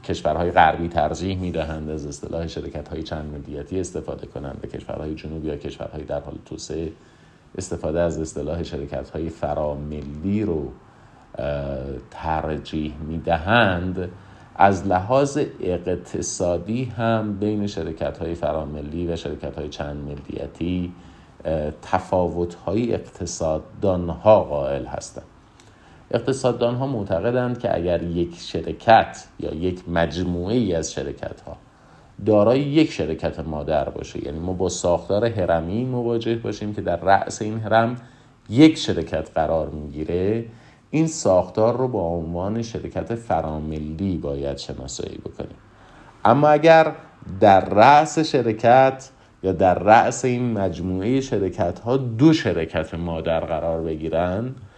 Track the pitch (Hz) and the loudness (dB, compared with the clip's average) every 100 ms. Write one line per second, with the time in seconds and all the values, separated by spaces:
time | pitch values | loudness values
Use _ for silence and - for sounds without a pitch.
0 | - 87 78 78 87 87 82 76 85 85 | -6 -4 -2 0 2 6 6 4 -2 0
1 | 76 78 90 92 92 80 78 78 76 78 | 0 -2 -4 -4 -4 -4 -4 -6 -6 -8
2 | 73 71 - 82 82 78 73 76 73 80 | -8 -12 -8 -6 -6 -8 -10 -10 -10 -10
3 | 78 80 76 73 71 73 71 95 87 85 | -8 -8 -8 -10 -10 -12 -6 -4 -4 -6
4 | - 67 - - 69 69 76 - 69 - | -8 -10 -10 -10 -10 -10 -12 -12 -10 -8
5 | 76 78 78 78 76 71 - - - 76 | -8 -8 -8 -8 -6 -6 -10 -10 -10 -10
6 | - 73 71 - - - - 80 85 - | -8 -8 -8 -14 -14 -14 -8 -6 -6 -10
7 | - - - _ _ - 92 80 80 82 | -20 -20 -20 _ _ -12 -8 -6 -2 0
8 | 85 76 78 - 71 82 80 76 71 69 | 0 -2 -6 -6 -6 -6 -6 -8 -8 -8
9 | 67 78 82 - 73 76 76 73 76 76 | -8 -8 -8 -6 -4 -2 -4 -4 -8 -8
10 | 69 73 95 104 104 80 69 - - - | -10 -6 -2 0 0 -2 -4 -12 -20 -20
11 | - - - - 71 71 69 67 67 69 | -20 -20 -18 -8 -6 -4 -4 -6 -8 -10
12 | - - 80 80 73 76 73 80 76 73 | -12 -10 -4 -2 -2 -6 -6 -6 -6 -8
13 | 78 82 80 82 85 117 104 87 92 92 | -8 -6 -2 -2 2 2 4 0 -4 -6
14 | 90 - - - - - 98 95 98 92 | -8 -10 -20 -20 -20 4 4 4 0 0
15 | 101 131 143 151 135 - 90 87 90 87 | 2 2 2 0 -4 -4 -4 -2 -2 -6
16 | - 87 85 - 90 87 90 117 131 - | -6 -6 -6 -2 -2 -2 -2 -4 -4 -2
17 | 113 113 107 98 104 107 101 98 82 80 | 0 0 0 -2 0 0 -2 -4 -6 -4
18 | 73 71 80 80 76 78 73 76 73 82 | -6 -4 -6 -4 -2 -2 -4 -8 -6 -4
19 | 87 82 - 76 73 71 73 - 73 73 | -4 -4 -6 -8 -8 -8 -10 -8 -8 -8
20 | 71 73 71 - 78 - 85 90 90 - | -8 -12 -10 -10 -10 -6 -4 -2 -4 -10
21 | - - - - 78 80 76 76 - 82 | -20 -20 -20 -10 -4 -2 -4 -8 -4 -4
22 | - 92 87 82 87 - - 101 117 - | 0 0 0 0 -4 -4 -4 -2 0 -2
23 | - - 85 - 82 78 - - 98 90 | -6 -10 -10 -4 -2 -2 -6 -2 0 0
24 | 87 80 107 107 73 71 67 69 62 - | -2 0 6 6 6 -2 -2 -4 -6 -10
25 | - - - - - _ - - - - | -12 -16 -20 -20 -20 _ -20 -20 -20 -20
26 | - 117 131 135 127 117 120 123 135 123 | -4 -2 0 0 0 2 0 0 -2 -2
27 | 98 85 107 123 123 120 101 82 87 85 | -2 0 0 0 -2 -2 -2 0 0 0
28 | 87 85 85 - - - 85 - - 113 | 0 -2 -2 -4 -8 -6 -6 -4 6 6
29 | - - - - 78 78 90 90 - 85 | 6 -8 -18 -10 -8 -2 -2 -4 -4 0
30 | 85 78 90 87 90 123 104 82 73 - | 0 0 -2 -2 -2 0 0 -2 -2 -6
31 | 69 - - - - - - _ - - | -8 -8 -10 -12 -16 -18 -20 _ -20 -20
32 | - - 104 104 104 131 143 147 151 - | -20 -6 4 6 6 4 4 4 2 0
33 | 78 80 85 78 71 76 73 76 71 - | -4 -2 -4 -4 -6 -6 -2 0 -2 -6
34 | - - - 78 87 90 92 - 90 85 | -10 -10 -8 -6 -6 -2 -2 0 0 0
35 | - 101 117 107 87 85 82 107 127 123 | 0 0 0 0 0 0 0 -4 -2 -2
36 | 117 117 117 117 113 104 107 104 98 85 | -2 -2 -2 -4 -4 -6 -6 -4 -4 -2
37 | 90 98 - - 107 110 110 110 113 123 | 4 4 2 -6 -6 -4 2 2 2 -2
38 | - - - _ - 110 156 160 - 85 | -12 -20 -20 _ -2 8 8 8 -2 -2
39 | 78 78 78 82 78 80 73 76 73 71 | -2 -4 -4 -2 0 0 -2 -6 -10 -8
40 | 78 87 95 113 113 - - _ _ 156 | -4 0 0 -2 -4 -14 -20 _ _ 0
41 | 160 - 104 92 90 - 113 120 127 113 | 0 0 4 4 4 2 2 2 0 0
42 | 85 85 82 85 95 113 117 90 85 92 | -2 -2 -4 -4 -2 -4 -6 -8 -6 -8
43 | - 117 - 82 78 78 78 78 76 80 | -6 -8 -2 -2 -2 -4 -6 -6 -6 -4
44 | 98 87 73 69 69 67 - 71 65 - | -2 -2 -4 -4 -4 -6 -10 -10 -10 -10
45 | - - - - - - - - - - | -10 -10 -14 -12 -12 -14 -20 -20 -20 -20
46 | - - 104 131 151 151 165 160 156 151 | -20 0 4 6 8 8 10 10 8 0
47 | - - - 92 107 95 - 98 120 147 | -16 -20 -14 6 8 8 6 8 10 10
48 | 156 160 156 139 113 107 117 127 135 131 | 6 0 0 2 2 2 6 8 6 2
49 | - - - _ 92 85 95 87 92 113 | -14 -20 -20 _ -2 4 4 4 8 8
50 | 101 123 127 123 123 110 95 80 90 92 | 8 0 -2 0 0 0 -2 -2 -4 -2
51 | 101 135 135 107 92 90 87 - 117 135 | 0 0 0 0 -2 0 -2 -2 -2 -2
52 | 127 110 156 107 110 82 82 82 73 82 | -2 6 6 6 2 0 -2 -4 -4 -6
53 | 85 82 85 80 80 80 82 82 82 78 | -4 -4 0 -2 0 -2 -2 -2 -4 -4
54 | 80 80 90 95 123 131 - | -2 0 0 -2 -6 -10 -18